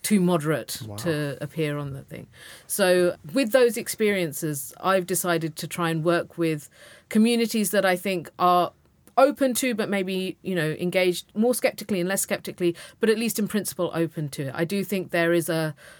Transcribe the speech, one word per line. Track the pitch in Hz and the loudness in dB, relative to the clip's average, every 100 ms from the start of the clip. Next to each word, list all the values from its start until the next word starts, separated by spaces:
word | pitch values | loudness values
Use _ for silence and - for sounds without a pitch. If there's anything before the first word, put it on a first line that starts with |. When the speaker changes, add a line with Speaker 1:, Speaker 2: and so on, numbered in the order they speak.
Speaker 1:
too | - 208 | 2 4
moderate | 180 175 147 143 - - 107 | 4 2 0 -2 -4 -10 -10
Speaker 2:
Wow. | 104 | -6
Speaker 1:
to | 170 151 143 - | -4 -2 -4 -6
appear | 147 160 156 147 | -8 -4 -4 -4
on | 143 | -8
the | 139 | -10
thing. | 135 - - - - - - | -12 -16 -16 -20 -20 -20 -10
So | - 185 180 175 - 147 | 0 4 4 4 0 -4
with | 202 233 | -2 2
those | 254 240 226 | 4 4 2
experiences, | - - 214 196 165 143 156 143 - - | -6 -2 0 2 -2 -4 -4 -6 -8 -4
I've | 180 190 180 | 0 2 0
decided | 180 180 165 160 - | -2 0 0 -2 -6
to | 160 | -10
try | - 165 | -4 -2
and | 165 | 0
work | 165 170 - - | 2 0 -2 -2
with | 165 156 - - - - _ | -2 -2 -8 -20 -20 -20 _
communities | 214 226 233 226 226 202 | 4 4 4 0 0 0
that | 202 | 2
I | 190 180 | 2 0
think | 196 180 143 - | 0 -4 -6 0
are | 180 180 170 _ _ _ _ - | 4 4 2 _ _ _ _ 4
open | 277 - 269 233 | 4 4 0 0
to, | 262 | -2
but | 214 175 | -2 -2
maybe, | 196 190 190 190 - | -2 -2 -4 -4 -6
you | - | -6
know, | 180 156 151 | -2 -2 -2
engaged | 175 185 185 175 - | -2 2 2 0 -6
more | 208 233 247 | 0 0 2
skeptically | 254 - 208 196 | 0 -2 -4 -2
and | 175 | 0
less | 196 | -2
skeptically, | - 202 - - 175 170 - - | -2 -4 -6 0 0 0 -14 -2
but | 214 | 2
at | 220 | 2
least | 226 214 | 0 -2
in | 202 | -2
principle | 214 - - 170 165 | -2 -4 -4 -4 -2
open | 165 - 147 | -2 -4 -6
to | - | -6
it. | 135 | -6
I | 143 | -4
do | 165 202 | -2 -2
think | 185 196 175 | -2 -4 -2
there | 175 170 | 0 2
is | 170 160 | 2 0
a, | 160 156 - - - | -2 -2 -6 -20 -20